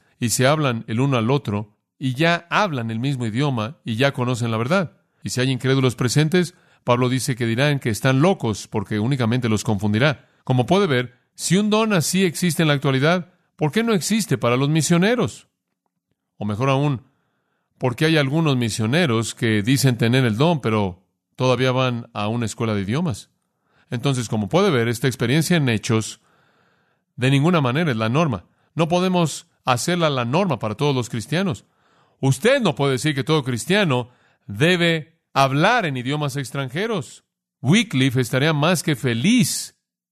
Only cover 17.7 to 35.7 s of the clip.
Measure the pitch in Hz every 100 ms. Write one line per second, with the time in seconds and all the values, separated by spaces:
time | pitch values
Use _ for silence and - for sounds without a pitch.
17.7 | _ 127 117 160 160 135 156 160 131 117
18.7 | - 110 151 175 113 113 - 117 110 104
19.7 | 135 135 123 113 127 127 104 156 165 117
20.7 | 110 98 90 _ _ _ - 127 120 131
21.7 | 127 127 120 117 107 104 117 113 - 113
22.7 | 104 95 131 180 104 - _ _ _ _
23.7 | _ _ 123 135 127 113 110 101 165 202
24.7 | 135 117 117 139 - 120 147 151 175 135
25.7 | 110 - 110 107 - _ _ _ _ _
26.7 | _ _ _ _ - 123 139 151 175 131
27.7 | 135 170 110 110 131 165 101 - _ _
28.7 | - 160 180 185 180 160 - - _ -
29.7 | 123 - 180 160 135 117 147 196 123 110
30.7 | 104 147 131 117 120 101 151 196 120 -
31.7 | _ _ _ _ _ 131 135 220 277 202
32.7 | 135 139 131 151 139 127 156 131 120 -
33.7 | 202 190 123 117 _ _ _ - 101 160
34.7 | 180 170 165 - _ _ - 135 139 185